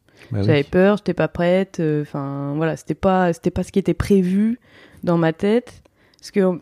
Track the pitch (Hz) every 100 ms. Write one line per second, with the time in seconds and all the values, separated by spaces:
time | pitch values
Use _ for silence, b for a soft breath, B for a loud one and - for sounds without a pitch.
0 | _ B B 104 104 147 143 180 190 208
1 | - 170 156 - 175 185 190 - 156 151
2 | 147 147 139 139 139 143 160 156 - 156
3 | 190 185 180 170 175 - 185 196 175 170
4 | - 202 180 190 220 240 B B B B
5 | - 170 160 160 202 233 240 - _ _
6 | b b - 208 185 175